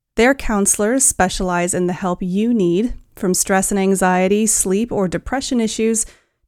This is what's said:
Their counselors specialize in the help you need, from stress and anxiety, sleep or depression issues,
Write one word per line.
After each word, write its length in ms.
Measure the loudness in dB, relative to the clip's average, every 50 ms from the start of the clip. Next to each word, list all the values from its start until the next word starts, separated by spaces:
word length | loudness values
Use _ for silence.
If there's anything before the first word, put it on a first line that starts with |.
| _ _ _
Their 200 | 2 4 4 2
counselors 680 | 2 0 -2 0 0 2 0 0 0 0 0 0 2 0
specialize 720 | 0 2 0 0 0 0 -2 -4 -2 -2 0 -2 -2 -2
in 140 | -2 -2 -2
the 60 | -2
help 280 | -2 -4 -4 -4 -4
you 320 | -4 -4 -2 0 0 0 2
need, 400 | 2 2 2 2 2 0 -2 -4 -8 -14 _ _
from 180 | -4 -2 0 0
stress 380 | 0 0 0 0 0 0 0
and 80 | 0 0
anxiety, 640 | 2 2 2 2 2 2 2 2 2 2 2 2 2
sleep 460 | 2 0 0 0 0 0 0 -2 -2
or 160 | -2 -2 -2 -2
depression 520 | -2 -6 -6 -6 -6 -6 -4 -2 -2 0
issues, 460 | 0 0 -2 -2 0 0 0 -2 -4 -6 -10 _ _ _ _ _ _